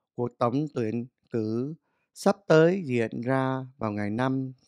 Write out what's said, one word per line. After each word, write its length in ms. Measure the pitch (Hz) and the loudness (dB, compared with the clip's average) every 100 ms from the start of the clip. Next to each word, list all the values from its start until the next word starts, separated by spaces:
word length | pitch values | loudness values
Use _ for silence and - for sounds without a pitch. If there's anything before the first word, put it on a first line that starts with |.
| _ - | _ -6
cuộc 140 | 120 - | -6 -2
tổng 300 | 120 135 151 | 0 0 -2
tuyển 320 | 131 110 117 120 _ _ | -4 -2 -4 -8 _ _
cử 440 | 117 110 113 139 160 _ _ _ | -4 -2 -2 -4 -8 _ _ _
sắp 240 | - 190 - - | -2 0 0 4
tới 360 | 160 165 196 147 | 6 6 2 0
diễn 360 | 120 110 123 | 0 0 -2
ra 440 | 120 135 131 131 131 - | -2 0 0 -4 -8 -6
vào 140 | 110 | -4
ngày 180 | 104 104 | -2 -4
năm 420 | 110 131 135 131 131 | -2 0 -2 -6 -12